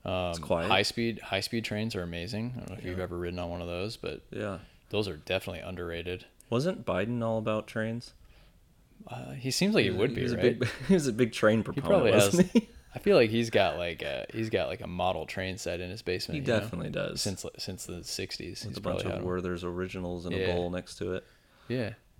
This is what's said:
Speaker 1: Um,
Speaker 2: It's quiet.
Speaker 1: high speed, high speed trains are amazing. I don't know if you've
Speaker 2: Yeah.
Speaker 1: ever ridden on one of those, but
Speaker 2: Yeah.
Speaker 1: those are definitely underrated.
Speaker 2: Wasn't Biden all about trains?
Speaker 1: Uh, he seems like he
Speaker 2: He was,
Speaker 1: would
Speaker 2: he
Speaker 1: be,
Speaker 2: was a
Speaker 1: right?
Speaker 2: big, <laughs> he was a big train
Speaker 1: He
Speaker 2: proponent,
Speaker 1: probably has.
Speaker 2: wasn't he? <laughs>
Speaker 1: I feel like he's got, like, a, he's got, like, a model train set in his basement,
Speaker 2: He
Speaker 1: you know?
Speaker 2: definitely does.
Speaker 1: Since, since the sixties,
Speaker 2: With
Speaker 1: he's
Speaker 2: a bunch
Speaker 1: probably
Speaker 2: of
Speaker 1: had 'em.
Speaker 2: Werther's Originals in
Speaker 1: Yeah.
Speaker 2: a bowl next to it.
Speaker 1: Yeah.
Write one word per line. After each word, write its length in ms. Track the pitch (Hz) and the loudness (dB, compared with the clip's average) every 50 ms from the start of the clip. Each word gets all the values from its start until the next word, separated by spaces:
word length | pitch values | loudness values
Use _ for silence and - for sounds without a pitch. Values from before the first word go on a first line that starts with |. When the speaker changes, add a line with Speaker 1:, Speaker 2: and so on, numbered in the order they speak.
| - | -6
Speaker 1:
Um, 280 | 92 92 92 90 87 | -4 -2 0 0 -2
Speaker 2:
It's 80 | 85 85 | -2 -4
quiet. 300 | - - 90 82 85 101 | -2 0 0 0 4 4
Speaker 1:
high 100 | 95 98 | 4 4
speed, 380 | 101 - - 120 117 117 107 - | 4 2 0 0 -2 -2 -2 -4
high 200 | - - 98 98 | -6 -2 -2 -2
speed 240 | - - 120 117 - | -2 -2 -4 -4 -2
trains 300 | - 107 104 110 117 - | -2 -2 -2 -2 -2 -2
are 60 | 92 | -4
amazing. 520 | 87 85 82 85 87 107 151 208 113 123 123 | -4 -4 -4 -6 -6 -6 -4 -4 -4 -4 -6
I 40 | - | -8
don't 80 | - - | -10 -10
know 40 | 92 | -12
if 60 | - - | -10 -8
you've 140 | - 90 | -6 -4
Speaker 2:
Yeah. 60 | 92 90 | -4 -4
Speaker 1:
ever 120 | 87 87 | -4 -4
ridden 200 | 87 87 87 90 | -4 -4 -4 -4
on 140 | 90 87 85 | -4 -6 -6
one 100 | 87 87 | -6 -6
of 60 | 85 | -6
those, 280 | 87 87 90 98 110 - | -4 -4 -4 -4 -6 -6
but 260 | - - - - - - - | -6 -8 -8 -8 -8 -12 -12
Speaker 2:
Yeah. 280 | - 107 107 101 95 85 - - _ _ _ - | -8 -6 -6 -6 -6 -8 -10 -16 _ _ _ -2
Speaker 1:
those 180 | 107 104 107 | 0 0 0
are 100 | 98 78 | 0 -4
definitely 440 | 76 - - 92 95 - 98 92 80 | -8 -4 -2 -2 -2 -2 -4 -8 -8
underrated. 640 | - 95 92 87 87 85 85 85 85 87 90 - - - _ _ - - | -8 -8 -8 -6 -6 -6 -6 -6 -6 -6 -6 -8 -10 -16 _ _ -6 -2
Speaker 2:
Wasn't 360 | 117 123 151 185 185 - - | 0 0 0 0 -4 -4 -4
Biden 380 | - 90 92 104 117 120 120 113 | -2 0 0 0 0 -2 -2 0
all 140 | 113 113 113 | 0 0 0
about 280 | 107 107 107 107 107 | 0 0 -2 -2 -4
trains? 460 | - - 113 110 113 113 120 - - - _ - - - - - - _ - _ _ _ _ _ _ - - - | -4 -4 -4 -2 -2 -4 -6 -8 -12 -20 _ -20 -20 -20 -20 -20 -20 _ -20 _ _ _ _ _ _ -20 -20 -16
Speaker 1:
Uh, 240 | - 120 123 127 127 135 | -12 -12 -10 -10 -10 -10
he 160 | 135 120 135 | -6 -4 -2
seems 220 | 127 - 175 208 220 | 2 2 4 4 6
like 100 | 170 110 | 6 4
he 60 | 95 | 4
Speaker 2:
He 20 | |
was, 80 | 90 92 | 4 4
Speaker 1:
would 100 | 113 139 | 2 2
Speaker 2:
he 40 | 117 | 2
Speaker 1:
be, 60 | - - | 0 0
Speaker 2:
was 100 | 123 120 | 0 0
a 40 | |
Speaker 1:
right? 220 | - - 120 113 110 | 4 4 4 4 4
Speaker 2:
big, 100 | 123 - - | 0 -2 -2
<laughs> 100 | - 127 | -6 4
he 60 | - 196 | 6 6
was 140 | 175 143 | 6 6
a 60 | 131 104 | 2 2
big 180 | 117 127 110 | 2 2 2
train 280 | - - 110 107 110 113 | 2 4 6 6 6 6
Speaker 1:
He 40 | 98 | 2
Speaker 2:
proponent, 240 | - - - - - | 0 -4 -4 4 6
Speaker 1:
probably 220 | 202 175 127 107 | 6 6 8 8
has. 140 | - - 101 | 8 8 8
Speaker 2:
wasn't 260 | - 185 175 180 - | 8 8 6 4 6
he? 180 | - 233 - - - - | 6 2 2 2 -18 -20
<laughs> 140 | - - - | -20 -14 -12
Speaker 1:
I 40 | 127 | -2
feel 180 | - 202 196 | 2 6 8
like 120 | 151 117 107 | 8 8 6
he's 200 | 113 117 117 113 | 4 2 0 4
got, 280 | - 104 95 82 76 | 4 4 4 4 2
like, 240 | 85 87 87 82 - - | 0 -4 -4 -4 -4 -6
a, 220 | 71 69 60 - - - | -4 -4 -6 -6 -6 -4
he's 160 | 110 113 110 | -4 -2 2
got, 180 | 107 95 78 65 | 2 2 2 2
like, 100 | 87 - | -2 -6
a 60 | - | -6
model 380 | 87 87 87 90 92 92 80 78 | -8 -2 0 0 0 2 0 -4
train 320 | - - 98 92 92 92 | -6 -6 -4 -4 -4 -4
set 220 | - - 85 90 85 | -4 -4 -4 -4 -4
in 80 | 90 90 | -6 -8
his 120 | 90 - | -10 -8
basement, 340 | - - 92 90 - - - | -4 -4 -2 -2 -2 -4 -4
Speaker 2:
He 60 | 147 139 | -4 0
Speaker 1:
you 20 | 127 120 | 0 0
know? 60 | 104 | 0
Speaker 2:
definitely 300 | 98 113 87 87 85 - | 0 -2 -6 -6 -6 -4
does. 280 | - 92 95 - - - | -4 -4 -4 -4 -4 -4
Speaker 1:
Since, 240 | - 104 95 - - - - | -4 -4 -4 -4 -8 -12 -10
since 280 | - - 98 92 - - | -10 -10 -8 -8 -10 -10
the 180 | - 90 85 85 | -10 -10 -10 -10
sixties, 560 | - - - 95 - - - - 85 - - | -8 -6 -6 -6 -6 -8 -10 -10 -10 -10 -10
Speaker 2:
With 80 | - 104 | -10 -8
Speaker 1:
he's 80 | - | -8
Speaker 2:
a 40 | 101 | -6
bunch 180 | - - - - | -4 -4 -2 -2
Speaker 1:
probably 40 | - | -2
Speaker 2:
of 60 | 92 | -4
Speaker 1:
had 80 | 95 95 | -4 -4
'em. 40 | 92 | -2
Speaker 2:
Werther's 380 | 90 90 90 90 90 90 85 87 | -2 -2 0 0 -2 -4 -4 -4
Originals 600 | 87 87 90 92 92 98 95 90 87 90 87 85 | -6 -4 -4 -6 -4 -4 -6 -4 -4 -6 -6 -4
in 60 | 85 | -4
Speaker 1:
Yeah. 60 | 90 95 | -2 0
Speaker 2:
a 140 | 92 90 87 | 0 2 2
bowl 160 | 87 87 87 | 0 0 -2
next 260 | 90 90 - - - - | -4 -6 -8 -10 -10 -8
to 140 | 95 92 90 | -4 -4 -4
it. 120 | - - - - _ _ _ _ _ - | -6 -6 -12 -20 _ _ _ _ _ -8
Speaker 1:
Yeah. 260 | - 120 131 110 95 110 _ _ _ _ | -6 -4 -2 -2 -4 -6 _ _ _ _